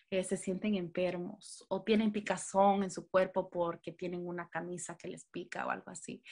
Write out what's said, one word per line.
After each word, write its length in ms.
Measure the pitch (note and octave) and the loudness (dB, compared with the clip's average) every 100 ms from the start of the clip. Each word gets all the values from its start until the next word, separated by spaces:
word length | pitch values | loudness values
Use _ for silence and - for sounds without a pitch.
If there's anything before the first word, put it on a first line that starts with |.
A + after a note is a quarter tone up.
| _ | _
eh, 140 | F#3+ | -2
se 120 | F#3+ F#3+ | 0 -2
sienten 380 | - F#3 G#3+ | 0 -2 0
enfermos 880 | G3+ E3+ F3+ F3+ F3+ F3+ - - - - | 0 0 0 0 0 -6 -8 -16 -18 -4
o 140 | F#3+ | -2
tienen 300 | G3+ A3 A3 | 4 4 4
picazón 680 | G#3 G3+ F#3 - F#3+ G3+ G3 | 2 -2 -2 0 6 6 6
en 80 | F#3+ | 2
su 180 | E3+ - | -4 0
cuerpo 400 | F#3 F#3 F#3+ F#3 | 2 4 0 -2
porque 440 | F3+ E3+ E3+ - | 0 -2 -2 -10
tienen 340 | D#3+ F3+ F3 F3 | -8 -6 -4 -4
una 220 | F3 E3 | -6 -6
camisa 480 | E3 F3 F3 - E3+ | -6 -6 -6 -8 -10
que 120 | F3 | -10
les 180 | D#3+ - | -12 -10
pica 400 | F3 F#3 - - | -12 -8 -6 -4
o 40 | |
algo 200 | F#3+ - | -4 -6
así. 320 | F#3 - - - | -12 -12 -12 -14